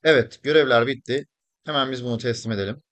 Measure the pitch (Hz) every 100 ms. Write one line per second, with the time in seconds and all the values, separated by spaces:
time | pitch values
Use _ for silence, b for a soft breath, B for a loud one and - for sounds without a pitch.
0 | 160 143 117 - 139 156 139 117 120 131
1 | - 131 147 _ _ _ - 147 131 127
2 | 123 117 123 117 113 104 98 135 _